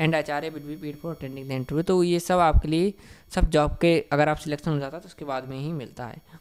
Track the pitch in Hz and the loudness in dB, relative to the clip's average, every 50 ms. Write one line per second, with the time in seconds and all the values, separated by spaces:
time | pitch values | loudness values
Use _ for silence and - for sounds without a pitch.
0 | 165 156 160 156 147 151 147 147 147 160 156 151 143 147 151 170 156 147 147 - | 0 2 2 2 0 0 -2 -4 -4 -6 -8 -10 -10 -10 -10 -10 -8 -10 -10 -8
1 | - 170 160 - 143 131 135 135 135 135 131 131 127 - 143 151 165 - 185 180 | -8 -10 -8 -8 -10 -10 -10 -10 -8 -6 -6 -6 -4 -4 -2 -2 0 2 2 2
2 | 175 175 175 175 170 - 180 180 175 160 151 - - 151 156 160 180 208 196 - | 4 2 2 0 0 2 2 4 4 6 6 4 4 4 2 2 2 0 -2 -4
3 | - - - - - - - 185 180 165 160 151 147 147 - - - 170 165 156 | -10 -20 -20 -20 -20 -8 0 2 2 4 4 4 4 2 2 2 4 4 4 4
4 | - - 143 143 151 151 151 147 - 151 147 143 - 165 156 143 139 135 147 170 | 2 2 2 2 4 2 2 0 -4 -6 -6 -4 -2 -2 -2 0 -2 -4 -8 -12
5 | - 185 - - 160 139 135 131 127 131 135 131 139 156 170 151 120 - - - | -14 -16 -16 -12 -8 -6 -6 -6 -6 -6 -8 -8 -6 -6 -6 -8 -8 -10 -10 -12
6 | 123 113 - 156 - _ - 160 | -12 -12 -12 -14 -18 _ -20 -20